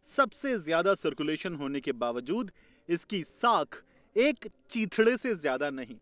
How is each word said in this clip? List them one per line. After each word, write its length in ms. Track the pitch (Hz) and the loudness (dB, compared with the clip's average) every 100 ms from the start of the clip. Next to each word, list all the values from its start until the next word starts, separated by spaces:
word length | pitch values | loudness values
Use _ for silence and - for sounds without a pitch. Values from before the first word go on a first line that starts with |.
| - | -4
सबसे 520 | - 254 - 277 233 | 0 0 0 -2 -2
ज्यादा 360 | 151 165 180 | 2 2 4
सर्कुलेशन 600 | 196 160 143 151 156 185 | 2 0 -2 -4 -2 -4
होने 260 | 156 139 139 | -6 -4 -4
के 120 | 143 123 | -4 -2
बावजूद 480 | 120 120 123 214 202 _ _ _ - | -2 -4 -4 -4 -4 _ _ _ -4
इसकी 340 | 170 - 202 | -4 -2 -6
साख 580 | 151 - 240 202 147 - _ _ _ 208 | -6 0 2 2 0 -8 _ _ _ 2
एक 320 | 269 262 220 _ _ | 2 2 -10 _ _
चीथड़े 460 | 226 220 - 220 247 | -4 -2 4 4 4
से 180 | 262 | -2
ज्यादा 360 | 190 147 131 147 | 0 0 0 -2
नहीं। 280 | 135 117 110 | -4 -12 -16